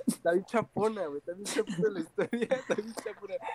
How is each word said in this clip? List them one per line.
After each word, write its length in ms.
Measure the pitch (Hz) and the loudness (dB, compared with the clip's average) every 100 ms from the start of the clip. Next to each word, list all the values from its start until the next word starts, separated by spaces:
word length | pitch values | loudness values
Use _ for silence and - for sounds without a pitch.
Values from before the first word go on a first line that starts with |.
| - | -2
está 240 | - 170 | 0 4
bien 140 | 180 190 | 4 4
chapona, 600 | 233 - - 220 214 160 | 0 0 2 0 2 -4
güey. 140 | 143 | -4
Está 140 | - | -6
bien 120 | 185 202 | -8 -4
chapona 440 | - - 175 - | 0 0 2 2
la 80 | - | 2
historia. 480 | - - 170 240 220 | -4 0 0 2 2
<laughs> 20 | |
Está 240 | 262 - | 0 0
bien 200 | 254 220 - | -2 -2 -6
chapona. 320 | 427 - - 180 - | -10 -10 -6 -6 -2